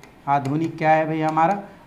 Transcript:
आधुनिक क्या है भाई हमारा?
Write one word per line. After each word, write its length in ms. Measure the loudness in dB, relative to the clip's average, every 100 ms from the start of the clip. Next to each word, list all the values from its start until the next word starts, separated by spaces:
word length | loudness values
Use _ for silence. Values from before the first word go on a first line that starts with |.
| -20 -12 -2
आधुनिक 500 | -2 0 -2 -4 -2
क्या 120 | 2
है 160 | 2 2
भाई 140 | -2
हमारा? 420 | -2 2 0 0 -6 -20